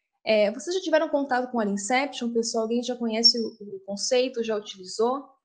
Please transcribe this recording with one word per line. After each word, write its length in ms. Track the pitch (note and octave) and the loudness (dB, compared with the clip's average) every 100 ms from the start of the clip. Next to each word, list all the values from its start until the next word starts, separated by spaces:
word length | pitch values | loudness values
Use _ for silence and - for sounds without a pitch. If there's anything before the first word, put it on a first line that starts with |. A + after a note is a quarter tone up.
| _ _ - | _ _ 2
É, 260 | G#3+ G#3 | 4 4
vocês 240 | A3 F4 F#4 | 0 -4 -4
já 60 | |
tiveram 280 | D#4+ D#4 D#4 | 2 2 4
contato 400 | D4 C4+ B3+ B3+ | 0 2 0 0
com 80 | A#3+ | 0
a 40 | |
Leanception, 680 | G#3 G3+ - B3+ C#4 - A#3+ | 0 -2 0 0 0 -4 -2
pessoal? 320 | A#3 A#3 A3+ | -2 0 -2
Alguém 200 | A3 A#3+ | 0 0
já 120 | A#3+ A#3+ | -2 -4
conhece 440 | A#3 A3 A#3 A#3+ | -2 4 4 4
o, 360 | A3 - G#3 F#3+ | -2 -8 -14 -12
o 40 | - | -10
conceito, 580 | G3+ - B3 B3+ A#3 | -8 0 2 2 -2
já 120 | A3+ G#3+ | -4 -4
utilizou? 720 | G#3+ G3 F#3 G3 A#3 C#4 C4+ _ | -6 -14 -12 -2 0 0 -6 _